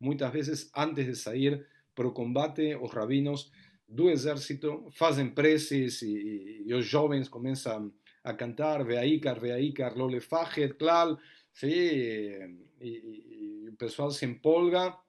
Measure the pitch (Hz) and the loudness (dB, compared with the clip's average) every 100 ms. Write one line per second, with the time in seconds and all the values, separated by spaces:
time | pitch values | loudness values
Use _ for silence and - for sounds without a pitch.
0 | 131 143 131 151 143 147 - - 151 143 | -4 -2 -2 -2 -2 -4 -6 -2 0 0
1 | 127 120 - 123 139 143 - _ _ - | -2 -4 -4 0 2 2 -4 _ _ -4
2 | 123 120 120 127 151 147 151 135 117 117 | -4 -2 -2 0 0 0 -2 -2 -6 -4
3 | 107 139 143 139 - _ - _ - 117 | 0 2 2 -2 -8 _ -20 _ -8 4
4 | 175 151 143 143 - 143 151 156 - - | 4 4 2 -2 -4 -4 -4 -6 -8 2
5 | 165 139 127 147 151 156 151 139 127 - | 2 4 0 4 6 6 2 0 0 -2
6 | 113 104 104 104 95 110 104 123 113 151 | -4 -4 -4 -8 -10 -10 -2 0 2 4
7 | 151 139 127 120 127 135 123 107 104 - | 4 2 -2 -6 -4 -4 -4 -4 -6 -12
8 | _ _ 123 110 120 113 156 151 120 120 | _ _ -10 -6 -6 -2 0 0 0 2
9 | 131 156 139 117 120 123 147 143 123 117 | 2 2 0 -2 -2 0 -2 -2 -4 -2
10 | 131 123 - 165 165 151 139 139 156 170 | -2 -2 -2 -2 -2 0 -2 0 4 6
11 | 170 151 - - _ - 139 170 175 143 | 4 0 -8 -20 _ -6 0 2 2 2
12 | 117 110 104 98 92 90 113 - 120 117 | 0 -2 -6 -8 -14 -18 -20 -16 -12 -12
13 | 110 107 110 110 104 107 110 107 117 - | -14 -18 -18 -14 -12 -12 -14 -8 -8 -4
14 | 143 143 131 120 151 165 175 175 180 - | -4 -4 -6 0 4 6 6 4 0 -4